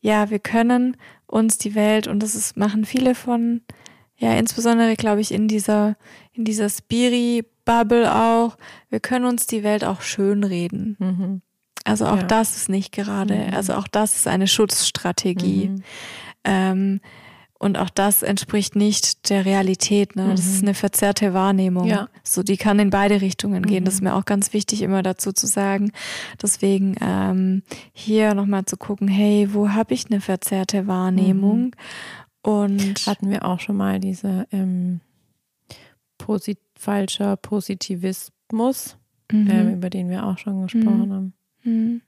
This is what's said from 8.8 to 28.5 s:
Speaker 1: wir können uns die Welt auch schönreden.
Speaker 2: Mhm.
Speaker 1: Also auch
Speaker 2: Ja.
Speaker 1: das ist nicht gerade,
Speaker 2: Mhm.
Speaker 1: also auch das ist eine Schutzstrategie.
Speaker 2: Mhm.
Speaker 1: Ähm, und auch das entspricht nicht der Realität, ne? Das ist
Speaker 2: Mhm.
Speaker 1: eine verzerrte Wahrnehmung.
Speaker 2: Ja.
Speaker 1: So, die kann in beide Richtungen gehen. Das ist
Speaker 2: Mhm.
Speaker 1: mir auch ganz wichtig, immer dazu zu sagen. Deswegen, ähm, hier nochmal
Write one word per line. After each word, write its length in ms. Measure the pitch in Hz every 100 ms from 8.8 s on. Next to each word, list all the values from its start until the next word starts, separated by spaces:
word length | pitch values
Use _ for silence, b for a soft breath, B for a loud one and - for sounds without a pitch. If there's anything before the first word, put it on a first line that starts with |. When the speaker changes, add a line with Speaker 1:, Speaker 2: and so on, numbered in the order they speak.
| B
Speaker 1:
wir 100 | 220
können 240 | - 254 247
uns 200 | 240 -
die 180 | 226
Welt 200 | 208 208
auch 180 | - 190
schönreden. 960 | - - 196 202 202 175 175 - 208 202
Speaker 2:
Mhm. 420 | 185 185 185 190 _ _ _ - -
Speaker 1:
Also 200 | 214 220
auch 120 | 202
Speaker 2:
Ja. 60 |
Speaker 1:
das 320 | 185 220 220 -
ist 140 | -
nicht 220 | 190 190
gerade, 440 | - 202 202 202 202
Speaker 2:
Mhm. 180 | 202
Speaker 1:
also 200 | 190 190
auch 140 | - 202
das 280 | 208 214 -
ist 100 | -
eine 200 | 180 190
Schutzstrategie. 1200 | - 208 - - - 180 170 190 180 180 190 196
Speaker 2:
Mhm. 140 | 196 190 B B B B B
Speaker 1:
Ähm, 580 | 202 190 190 190 196 196 B B B B B _
und 200 | 202 196
auch 120 | 185
das 320 | - 202 196
entspricht 540 | - 202 - 214 196 202
nicht 540 | 208 202 - - -
der 140 | 202 190
Realität, 680 | 196 190 185 - 202 196 202
ne? 120 | 190
Das 140 | 190 180
ist 160 | 190
Speaker 2:
Mhm. 60 | 196
Speaker 1:
eine 40 | 196
verzerrte 580 | 202 - 202 202 208
Wahrnehmung. 540 | 185 190 196 190 180 180
Speaker 2:
Ja. 200 | 185 208 b
Speaker 1:
So, 200 | - -
die 140 | 185 190
kann 220 | 220 202
in 100 | 202
beide 320 | 196 202 202
Richtungen 440 | 190 - 202 185 185
gehen. 200 | 185 180
Das 100 | 190
ist 60 |
Speaker 2:
Mhm. 80 | 190
Speaker 1:
mir 60 | 190
auch 80 | 196
ganz 280 | 202 196
wichtig, 280 | 214 - 208
immer 200 | 190 190
dazu 280 | 185 185 202
zu 140 | 190 -
sagen. 440 | - 196 196 202 B B B B B
Deswegen, 540 | 208 - 196 196 196 190
ähm, 640 | - 190 190 185 185 190 - B B
hier 420 | - 214 214 214 202
nochmal 300 | 202